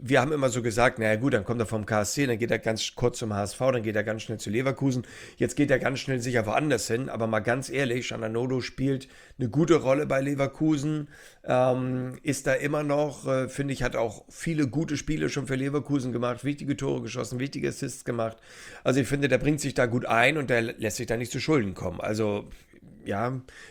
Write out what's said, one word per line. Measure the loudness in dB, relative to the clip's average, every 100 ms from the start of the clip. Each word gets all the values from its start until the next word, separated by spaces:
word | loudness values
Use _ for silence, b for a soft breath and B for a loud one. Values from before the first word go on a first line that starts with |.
wir | 2 2
haben | 4
immer | 2 0
so | 0
gesagt, | 0 4 4 4
naja | 2 2
gut, | 2
dann | 2
kommt | 0 -2
er | -2
vom | -2
K | 0 0
S | 0
C, | 0 0
dann | 0
geht | 0
er | 0
ganz | 0 -2 -4
kurz | 0 0 0
zum | -4
H | -2
S | -2
V, | 0 2
dann | 2
geht | 0 0
er |
ganz | 0 -4
schnell | -6 -8
zu | -2
Leverkusen. | 0 0 0 0 0 -4 B B B
Jetzt | -2 2
geht | 2
er | 4
ganz | 2 -2
schnell | -2 -2
sicher | 0 0 2
woanders | 2 2 0 0
hin. | -2 -2
Aber | -2 0
mal | 0
ganz | 0 -2 -2
ehrlich, | -2 0 -2 -4
Çalhanoğlu | -6 -2 -2 0 -2
spielt | -4 -2 0 -2 -6 B B -4
eine | 0
gute | 4 6
Rolle | 6 6 2 2
bei | 0
Leverkusen, | 0 0 0 2 2 2 0 -4 -6 B B B
ähm, | 0 4 4 2 0 -2 -4 -6
ist | -4 -2 0
da |
immer | 0 0 0
noch, | 2 2 0 -2 -2
äh, | 0 -2
finde | -4 -4
ich, | -2
hat | -2 0
auch | -2 -4 -16
viele | -8 -2 0 2
gute | 0 -2 -2
Spiele | -2 0 0
schon | -2 -2
für | -2
Leverkusen | 0 -2 0 0 0
gemacht, | 0 -2 -2
wichtige | -4 -4 -4
Tore | -2 -2 -2
geschossen, | -4 -6 -4 -4
wichtige | -6 -4 -4
Assists | -4 -8 -8 -4
gemacht. | -2 -2 -4 B B B B
Also | 2 2
ich | 2
finde, | 0 2
der | 4
bringt | 4 0
sich | 0
da | 2
gut | 2 2 2
ein | 4 6 4
und | 2
der | 2
lä-, | 0 -2
lässt | -4 -4
sich | -4
da | -4
nicht | -4
zu | -4
Schulden | 2 2 2
kommen. | -4 -6 -4
Also | -2 0 0 -2 -6 -16 -20 -20 -20 -14
ja, | -6 -2 -2 -4 -10 B B